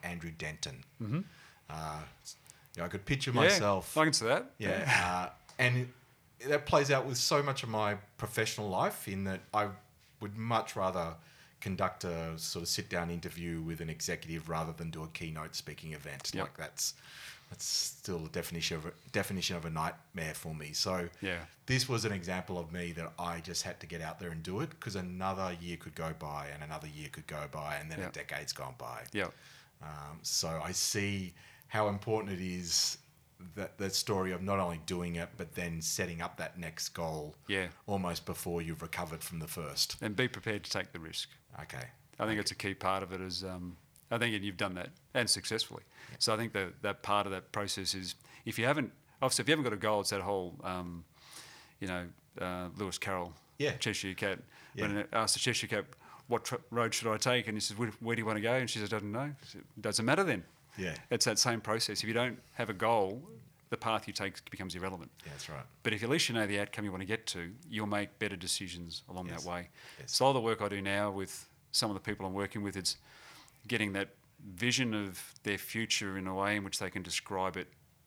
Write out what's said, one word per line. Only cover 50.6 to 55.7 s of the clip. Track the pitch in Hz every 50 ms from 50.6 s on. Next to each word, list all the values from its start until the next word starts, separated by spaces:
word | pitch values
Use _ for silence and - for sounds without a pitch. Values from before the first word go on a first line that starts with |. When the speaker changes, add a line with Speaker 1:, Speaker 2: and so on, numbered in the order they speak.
| -
Speaker 2:
um, | 92 92 90 90 87 85 85 82 - _ - - - - - - - - - - - - _
you | 98
know, | 95 90 87 87 87 - - - _ - -
uh, | 92 90 90 90 90 87 82
Lewis | 98 104 92 87 -
Carroll, | - 101 95 90 87 87 78 - - - _
Speaker 1:
Yeah. | - 143 143 -
Speaker 2:
Cheshire | 127 - 120 101 - - 95 92
Cat. | - 107 98 92 - - - - - - - -
Speaker 1:
Yeah. | - 107
Speaker 2:
When | 101 101
I | 104 - - -
asked | 113 110 104 -
the | -
Cheshire | - 131 110 - 117
Cat, | -